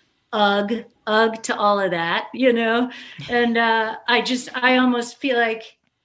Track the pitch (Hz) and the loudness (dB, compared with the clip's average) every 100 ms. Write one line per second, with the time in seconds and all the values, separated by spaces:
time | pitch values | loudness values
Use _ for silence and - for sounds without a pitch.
0 | _ _ _ 214 208 202 208 226 - _ | _ _ _ 0 2 2 -2 -4 -8 _
1 | - 214 226 220 - - 208 202 190 170 | -2 2 2 0 -6 0 2 2 0 -2
2 | 165 196 - 226 262 233 226 233 247 - | -2 -4 -4 0 2 2 2 0 -2 -6
3 | - - - 247 240 233 233 226 220 220 | -18 -16 -4 -2 0 2 2 0 -2 -6
4 | - 240 226 254 - 254 254 254 254 240 | -2 0 0 -4 -6 -2 2 4 2 0
5 | 240 - 277 240 226 220 - _ _ _ | -4 -6 -2 0 0 -2 -10 _ _ _